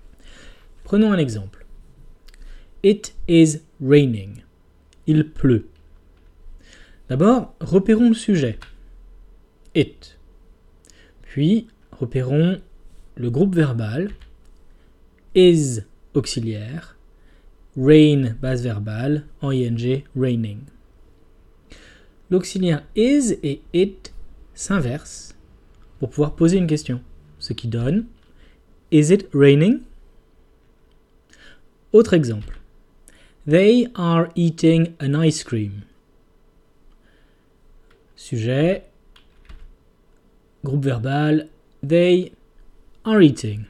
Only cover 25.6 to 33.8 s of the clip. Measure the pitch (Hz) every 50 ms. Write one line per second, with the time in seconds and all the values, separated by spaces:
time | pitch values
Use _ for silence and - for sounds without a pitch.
25.6 | _ _ _ _ - - - - 139 117 - 147 147 147 - - 165 165 185 196
26.6 | 180 160 151 147 - - 127 123 - - - - - - - - - - - -
27.6 | - 117 110 117 120 131 170 220 226 - - _ _ _ _ - - - _ _
28.6 | _ _ _ _ _ _ 160 151 147 151 190 196 - - - 139 139 139 139 143
29.6 | 160 202 269 - - - - - - - _ _ _ _ _ _ _ _ _ _
30.6 | _ _ _ _ _ _ _ _ _ _ _ _ _ _ _ _ - - - -
31.6 | - _ _ _ _ _ - 214 226 - 190 170 143 117 110 104 107 - - -
32.6 | - - _ _ _ _ _ _ _ _ _ _ _ _ _ _ - 147 151 180
33.6 | 196 214 240 247